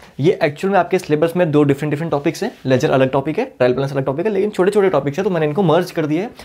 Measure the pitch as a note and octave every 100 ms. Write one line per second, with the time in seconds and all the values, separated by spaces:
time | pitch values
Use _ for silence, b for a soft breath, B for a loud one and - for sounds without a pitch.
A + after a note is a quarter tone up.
0 | B - D3 A3 D#3+ C#3+ G3 G3 E3+ F#3
1 | - D3+ E3 F3+ F3 D3 C#3+ C3+ D3+ C#3+
2 | E3 D3 - A3 D#4+ - C3+ C3 D3+ C#3+
3 | C3 C3+ D3 D#3 C4+ - B2+ B2+ C#3 C#3
4 | C#3 C#3 G#3 G3 G#3 G#3 F#3 G#3 F#3+ D3
5 | C#3+ C#3+ G3 F3 D3+ D3 F3+ D#3 F3 -
6 | D3+ D#3 G#3+ B